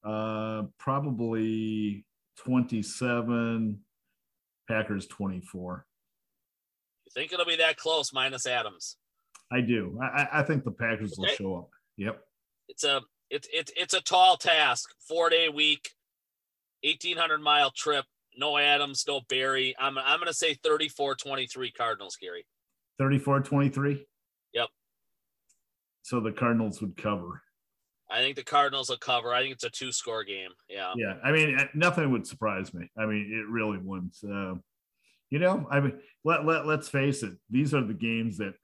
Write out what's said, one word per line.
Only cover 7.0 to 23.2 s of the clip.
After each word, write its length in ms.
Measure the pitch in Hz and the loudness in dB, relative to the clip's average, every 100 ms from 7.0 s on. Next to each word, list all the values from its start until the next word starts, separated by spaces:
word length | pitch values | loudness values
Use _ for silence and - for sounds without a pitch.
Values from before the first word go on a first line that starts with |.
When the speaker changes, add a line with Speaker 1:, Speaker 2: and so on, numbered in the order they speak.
| _ | _
Speaker 2:
You 60 | |
think 180 | 123 151 | -10 -6
it'll 140 | 180 170 | -2 0
be 100 | 165 | 4
that 200 | 160 156 | 4 4
close, 360 | 160 160 139 | 0 0 0
minus 320 | 135 131 131 131 | 0 -2 -2 -2
Adams? 520 | 123 107 90 - - _ _ _ - _ | -2 -2 -8 -14 -14 _ _ _ -20 _
Speaker 1:
I 100 | 123 | -2
do. 360 | 117 117 92 98 | 2 2 0 -6
I, 40 | 127 | -4
I, 340 | 131 139 151 | -2 0 0
I 40 | |
think 220 | 143 147 120 | 2 0 -2
the 60 | |
Packers 420 | 98 117 110 107 87 | -4 -2 -2 -4 -2
will 80 | 95 | -2
Speaker 2:
Okay. 100 | - | -2
Speaker 1:
show 200 | 98 87 | -4 -6
up. 140 | - _ _ - | -10 _ _ -8
Yep. 260 | 101 110 _ _ _ _ _ | -6 -6 _ _ _ _ _
Speaker 2:
It's 160 | - | -4
a, 180 | 147 139 - _ _ | 0 0 -4 _ _
it's, 180 | 143 - | -10 -6
it's, 180 | 156 156 - | -8 -6 -8
it's 160 | 180 | -2
a 80 | 185 | -2
tall 340 | - 180 185 175 | 2 8 8 8
task. 540 | 180 160 143 123 - - - | 4 4 4 2 -4 -14 -4
Four-day 400 | 165 165 165 165 | 2 4 6 4
week, 440 | 147 151 147 - _ _ _ _ _ _ _ _ _ | 2 2 2 -4 _ _ _ _ _ _ _ _ _
eighteen 320 | 147 160 175 165 | -4 -4 -4 -2
hundred 240 | 165 156 | 0 0
mile 320 | 151 147 139 | 2 4 4
trip. 320 | - 151 139 135 _ _ 123 | 0 0 0 -2 _ _ -6
No 200 | 143 147 | -2 2
Adams, 480 | 143 143 143 135 - | 4 4 2 -2 -2
no 140 | 139 123 | -4 -2
Barry. 440 | 131 135 135 131 131 | 0 2 0 0 0
I'm, 180 | 135 135 | -2 0
I'm 220 | 135 151 | 0 0
gonna 140 | 170 | 0
say 220 | 156 165 143 | 0 -2 0
thirty-four 600 | 160 151 156 - 139 135 | 0 2 0 -2 -2 -2
twenty-three 560 | 139 135 127 127 123 | -4 -6 -6 -6 -8
Cardinals, 460 | - 117 104 98 - | -4 -4 -4 -8 -12
Gary. 240 | 92 87 - _ _ _ _ _ | -10 -12 -14 _ _ _ _ _
Speaker 1:
Thirty-four 400 | 135 135 | 2 2